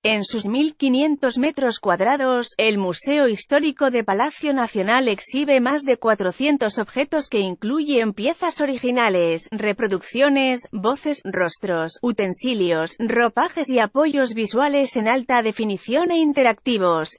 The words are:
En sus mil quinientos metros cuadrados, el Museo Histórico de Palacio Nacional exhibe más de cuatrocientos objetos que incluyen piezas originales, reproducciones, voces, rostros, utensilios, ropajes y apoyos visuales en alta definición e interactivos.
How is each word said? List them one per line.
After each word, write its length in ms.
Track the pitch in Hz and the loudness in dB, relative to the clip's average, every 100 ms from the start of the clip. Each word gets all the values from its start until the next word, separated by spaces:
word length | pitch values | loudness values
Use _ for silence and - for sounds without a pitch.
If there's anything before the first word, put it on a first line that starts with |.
En 220 | 220 214 | 0 -2
sus 220 | 190 233 196 | -2 -4 -2
mil 300 | 247 311 - | 0 -2 0
quinientos 600 | 269 254 302 285 262 240 | 0 2 2 0 -2 0
metros 420 | 294 302 254 220 | -2 0 -2 0
cuadrados, 760 | 202 175 226 277 262 247 233 - | -2 2 2 2 0 0 -2 0
el 220 | 220 202 | 0 2
Museo 500 | 185 170 - 294 262 | -2 -2 0 2 2
Histórico 600 | 208 - 285 302 - 269 | 0 0 0 0 0 0
de 120 | 247 | 0
Palacio 520 | 214 196 277 - 302 | 0 0 0 -2 -2
Nacional 540 | 269 226 214 190 247 254 | 0 0 -2 2 2 2
exhibe 520 | 196 - 262 294 269 | -2 -4 -4 2 2
más 220 | 247 294 | 4 0
de 160 | 269 240 | 0 2
cuatrocientos 800 | 220 214 185 - 277 285 214 - | 2 2 0 0 0 2 0 -2
objetos 500 | 202 254 285 311 285 | -4 -4 -2 -2 -2
que 120 | 220 | -2
incluyen 760 | 190 175 214 294 294 262 220 | -2 -4 -2 -2 2 2 0
piezas 480 | 202 233 330 349 - | -2 -2 -2 -4 -2
originales, 840 | 285 247 247 247 226 185 170 165 - | -2 0 -2 2 2 2 2 0 -4
reproducciones, 1200 | 214 214 196 208 190 - 233 285 277 262 247 - | -4 -4 -2 -2 -2 -4 0 2 4 0 -2 -6
voces, 480 | 208 208 277 302 285 | -4 -2 -2 -4 -6
rostros, 760 | 196 190 175 - 190 170 160 - | -6 -2 -2 -2 -4 -2 -4 -4
utensilios, 960 | 247 220 196 180 254 226 175 160 165 - | -4 -2 -4 -2 -4 0 0 0 -2 -4
ropajes 680 | 226 233 233 240 339 - 277 | -2 2 2 0 -2 -2 0
y 100 | 247 | 0
apoyos 540 | 214 269 311 277 254 | 0 2 0 2 -2
visuales 640 | 220 214 220 285 285 269 247 | -2 -2 0 2 2 0 0
en 100 | 214 | 0
alta 360 | 262 240 247 | 0 2 0
definición 680 | 220 214 214 196 - 269 349 | 0 -2 -4 -4 -2 0 0
e 40 | 339 | 2
interactivos. 920 | 302 285 247 220 - 226 180 165 156 | 2 4 2 2 -2 2 2 2 -2